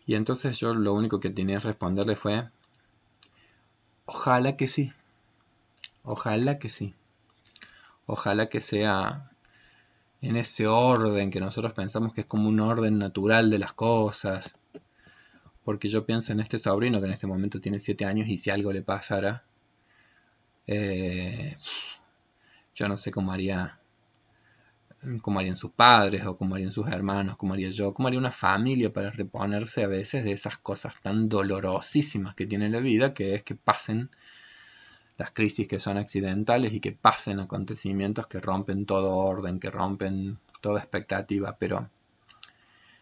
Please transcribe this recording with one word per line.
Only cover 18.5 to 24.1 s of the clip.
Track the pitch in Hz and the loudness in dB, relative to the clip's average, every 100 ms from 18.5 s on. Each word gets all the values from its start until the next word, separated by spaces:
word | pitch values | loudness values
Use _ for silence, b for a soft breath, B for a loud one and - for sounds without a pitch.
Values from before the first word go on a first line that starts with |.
algo | 101 101 | 0 0
le | 98 | -2
pasara, | 95 98 - 101 98 117 - _ _ _ b b b b b b _ _ - | -4 -6 -2 -2 0 -4 -10 _ _ _ b b b b b b _ _ -4
eh, | 104 101 92 92 90 90 113 147 147 B B B B B _ _ _ b b b | -2 -2 -2 -2 -4 -6 -6 -8 -10 B B B B B _ _ _ b b b
yo | - 101 | -6 -4
no | 101 | -4
sé | - | -4
cómo | 98 95 | -4 -2
haría, | 95 95 92 92 - _ _ _ | -2 -2 -2 -4 -8 _ _ _